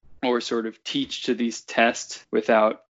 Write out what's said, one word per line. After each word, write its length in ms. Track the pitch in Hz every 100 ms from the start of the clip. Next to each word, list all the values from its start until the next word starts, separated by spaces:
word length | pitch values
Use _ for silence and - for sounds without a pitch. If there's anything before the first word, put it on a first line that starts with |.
| - -
or 200 | 127 120
sort 240 | 113 120 113
of 180 | 110
teach 400 | - 143 131 -
to 100 | -
these 280 | 113 117 110
tests 640 | - - 117 - - - -
without 520 | 113 - 110 107 113 _